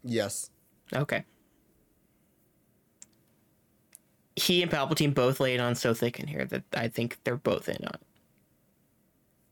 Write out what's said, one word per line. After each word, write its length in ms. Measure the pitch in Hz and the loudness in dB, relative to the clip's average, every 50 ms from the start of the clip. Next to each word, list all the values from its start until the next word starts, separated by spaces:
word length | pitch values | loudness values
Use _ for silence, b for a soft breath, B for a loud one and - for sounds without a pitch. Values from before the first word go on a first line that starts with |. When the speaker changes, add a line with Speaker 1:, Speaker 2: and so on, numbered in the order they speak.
| - | -6
Speaker 1:
Yes. 460 | 123 117 117 185 196 - - - - _ _ _ _ _ _ _ - - | -2 0 0 0 0 -4 -6 -10 -10 _ _ _ _ _ _ _ -6 -4
Speaker 2:
Okay. 320 | 127 147 - - - - - _ _ _ _ _ _ _ _ _ _ _ _ _ _ _ _ _ _ _ _ _ _ _ _ _ _ _ _ _ _ _ _ _ _ - - _ _ _ _ _ _ _ _ _ _ _ _ _ _ _ _ - - _ _ _ _ _ _ _ | -2 -2 -2 -2 -4 -6 -8 _ _ _ _ _ _ _ _ _ _ _ _ _ _ _ _ _ _ _ _ _ _ _ _ _ _ _ _ _ _ _ _ _ _ -20 -20 _ _ _ _ _ _ _ _ _ _ _ _ _ _ _ _ -20 -20 _ _ _ _ _ _ _
He 260 | - - - 180 175 | -2 0 2 4 4
and 80 | 175 170 | 2 2
Palpatine 440 | 170 151 135 131 143 - 160 143 135 | 2 0 0 2 2 2 4 4 4
both 260 | 139 123 127 135 - | 4 4 4 4 4
lay 160 | 139 131 127 | 2 2 2
it 40 | 123 | 2
on 140 | 123 120 120 | 2 0 0
so 180 | 117 - 127 113 | 2 2 2 2
thick 260 | - - 117 - - | 2 0 -2 -2 -4
in 80 | - - | -8 -6
here 180 | - - 131 | -6 -4 -4
that 180 | 127 - 127 127 _ - | -4 -4 -6 -6 _ -4
I 120 | - 120 117 | -4 -4 -2
think 280 | - - 120 120 - - - | -2 -2 -4 -4 -6 -6 -6
they're 140 | - 123 - | -4 -4 -2
both 320 | - - 98 - - - | 0 0 0 0 -2 -4
in 80 | - - - | -6 -6 -8
on 80 | - - | -10 -10
it. 60 | - _ _ _ _ _ _ _ _ _ _ _ _ _ _ _ _ _ _ _ _ _ _ _ _ _ _ _ _ _ _ | -12 _ _ _ _ _ _ _ _ _ _ _ _ _ _ _ _ _ _ _ _ _ _ _ _ _ _ _ _ _ _